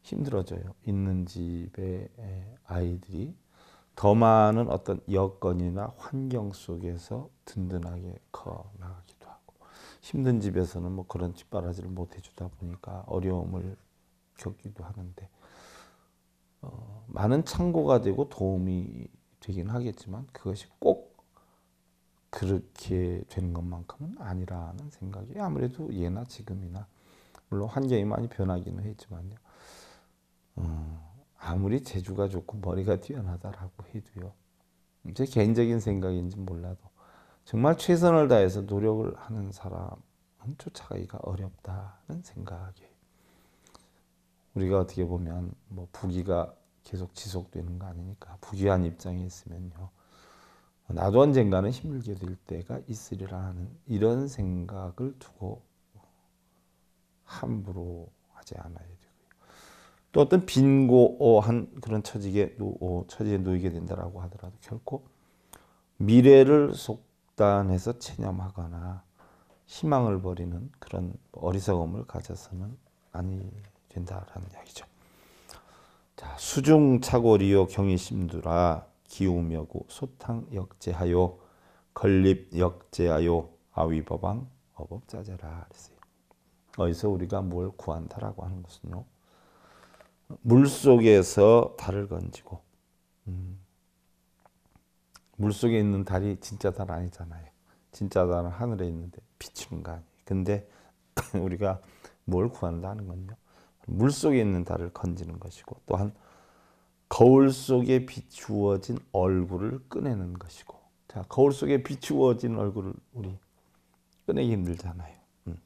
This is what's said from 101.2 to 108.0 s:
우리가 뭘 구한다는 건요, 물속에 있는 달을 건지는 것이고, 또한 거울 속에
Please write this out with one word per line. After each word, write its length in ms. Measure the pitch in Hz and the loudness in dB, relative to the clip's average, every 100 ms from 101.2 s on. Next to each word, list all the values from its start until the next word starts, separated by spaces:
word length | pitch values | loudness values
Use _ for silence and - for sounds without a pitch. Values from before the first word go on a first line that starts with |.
| - | -4
우리가 460 | 98 92 87 101 92 - - - _ | -4 -4 -2 -2 -2 -8 -20 -20 _
뭘 240 | - 90 113 | -2 0 0
구한다는 580 | 120 90 85 92 107 98 | -2 -6 -6 -8 -10 -10
건요, 220 | 90 92 113 _ _ _ _ - | -12 -12 -16 _ _ _ _ -8
물속에 540 | 87 123 143 156 131 | 2 2 2 2 4
있는 240 | 107 92 | 4 0
달을 280 | 87 85 87 | -2 -4 -6
건지는 460 | - 92 87 82 87 | -6 -6 -6 -10 -12
것이고, 380 | 90 - - - - | -16 -18 -20 -20 -4
또한 280 | 92 104 104 _ - _ _ _ _ _ _ _ | -2 -2 -6 _ -20 _ _ _ _ _ _ _
거울 440 | - 117 135 135 | 8 10 10 8
속에 540 | 131 - 127 123 127 | 4 2 2 4 2